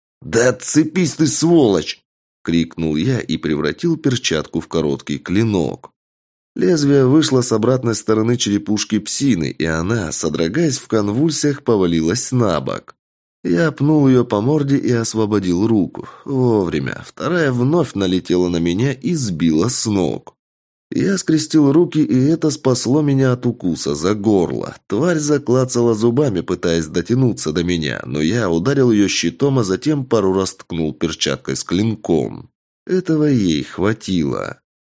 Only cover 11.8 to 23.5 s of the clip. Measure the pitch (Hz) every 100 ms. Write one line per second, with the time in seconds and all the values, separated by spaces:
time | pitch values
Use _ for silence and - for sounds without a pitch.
11.8 | 90 82 80 110 - 127 110 78 65 50
12.8 | - - _ _ _ _ 175 170 165 151
13.8 | 143 156 139 127 120 104 110 151 139 139
14.8 | - 117 113 110 107 104 92 87 110 110
15.8 | 87 - - - - 135 127 110 90 78
16.8 | 65 - - - 117 175 151 123 127 170
17.8 | 139 101 95 90 - 90 90 87 85 90
18.8 | 135 127 - 170 117 80 82 78 117 127
19.8 | 117 101 80 52 - - _ _ _ _
20.8 | - - 170 196 - 160 151 156 143 147
21.8 | 175 156 147 127 135 165 156 117 131 123
22.8 | 110 143 147 135 131 123 127